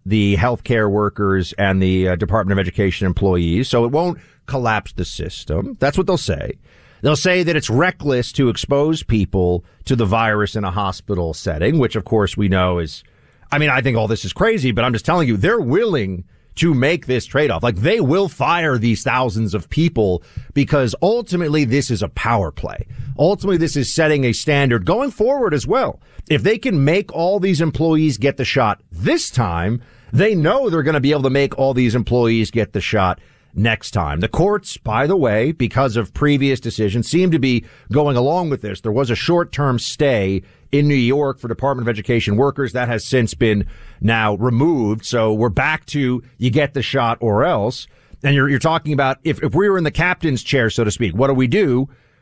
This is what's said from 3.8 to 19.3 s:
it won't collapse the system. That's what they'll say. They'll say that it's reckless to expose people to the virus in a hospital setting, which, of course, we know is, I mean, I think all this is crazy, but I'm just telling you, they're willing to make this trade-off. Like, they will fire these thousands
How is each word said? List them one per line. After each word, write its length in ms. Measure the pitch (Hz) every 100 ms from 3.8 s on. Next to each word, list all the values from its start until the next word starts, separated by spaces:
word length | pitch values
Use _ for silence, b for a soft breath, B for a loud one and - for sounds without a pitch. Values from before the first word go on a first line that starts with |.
| 117
it 60 |
won't 260 | 147 180 - B B -
collapse 440 | 131 120 107 -
the 120 | - 87
system. 720 | - 78 - - 80 277 240
That's 160 | 135 165
what 120 | 185
they'll 100 | 180
say. 400 | - 87 - - b b b b
They'll 120 | 139 147
say 280 | 185 180
that 120 | 170 156
it's 140 | -
reckless 640 | 117 180 - 143 127 117
to 160 | - 127
expose 540 | - - 139 151 160
people 600 | - 110 92 95 90 87 b b -
to 100 | 127
the 100 | 101
virus 500 | 113 113 104 101 113
in 80 |
a 80 | 98
hospital 640 | 98 98 90 - 92 82 76
setting, 420 | 98 78 95 160
which, 180 | 117 110
of 80 |
course, 320 | - 110 98 -
we 140 | 101
know 300 | 95 92 87
is, 240 | 80 - - b b b b
I 80 | 147
mean, 100 | 151
I 120 | 127
think 140 | 127 113
all 120 | 107
this 180 | 110 90
is 80 |
crazy, 380 | - 226 220 127
but 120 | 113
I'm 100 | 123
just 120 | 117 -
telling 220 | 175 139
you, 100 | 104
they're 240 | 156 453
willing 640 | 127 170 233 151 95 90 - b b -
to 180 | 170
make 320 | 135 139 170 127
this 200 | 127 -
trade-off. 380 | 135 151 85
Like, 140 | 120 92
they 240 | 135 226
will 260 | 135 175 196
fire 500 | - 127 170 160 127
these 260 | 117 107
thousands 500 | 127 120 131